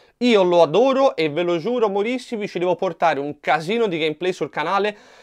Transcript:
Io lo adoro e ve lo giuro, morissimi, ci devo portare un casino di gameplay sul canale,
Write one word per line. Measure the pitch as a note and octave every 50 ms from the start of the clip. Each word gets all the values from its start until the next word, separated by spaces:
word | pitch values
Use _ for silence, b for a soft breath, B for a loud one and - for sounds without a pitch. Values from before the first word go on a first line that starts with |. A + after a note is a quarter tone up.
| b b b _
Io | A#3+ B3 A#3 G3+
lo | F#3 F3+ F3 F3 E3
adoro | C#3+ D3 F#3+ B3+ C4+ C4 C4 C4+ C4+ -
e | - D#3+ D3+
ve | C#3+ D#3+ F3+
lo | F3 F3 E3+
giuro, | D3+ G#3+ B3 B3 A3 G#3
morissimi, | F#3+ G3+ G3+ A#3 B3+ B3+ - - A#3+ G#3 G#3 F#3
ci | - F#3
devo | F3 F#3 F3
portare | E3 G3 F#3 E3 - F3+ E3 D3+ C#3
un | C#3 D3 C#3+ -
casino | - F#3+ D#3+ D#3+ D#3+ D#3+ G#3+ A#3 A3+
di | G#3 E3+ D#3+
gameplay | D#3 D#3 D3+ - F3 F#3 F#3
sul | - E3 C#3
canale, | - D#3 D3+ E3 F#3+ G3 G3 G#3 G#3 B B B B B